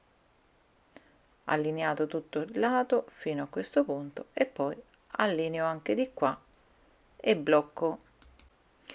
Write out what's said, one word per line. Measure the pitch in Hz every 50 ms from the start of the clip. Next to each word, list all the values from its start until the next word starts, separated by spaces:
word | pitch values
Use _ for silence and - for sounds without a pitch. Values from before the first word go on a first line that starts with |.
| _ _ _ _ _ _ _ _ _ _ _ _ _ _ _ _ _ _ - - - _ _ _ _ _ _ _ _
allineato | - 156 151 151 156 156 160 160 156 151 147 156
tutto | 151 170 160 160 - - 156
il | 156 - 226
lato | 202 220 240 254 254 254 - 254 226 - -
fino | - - - 165 151 143 143
a | 143
questo | - - 185 - - 294 285
punto | 285 143 143 143 143 - - - -
e | - - 262
poi | - - - 139 143 - 233 - _ _ _ _ - -
allineo | - 214 208 175 156 160 160 165 160 160
anche | 160 160 156 - - 220
di | 226 262 262 -
qua | - 156 131 - - - _ _ _ _ _ _ _ _ _ _ _ _ _ _
e | - - - 214
blocco. | 165 147 - 151 151 147 - - - 165 160 160 - - _ _ _ - - - - - - _ _ _ _ _ _ _ -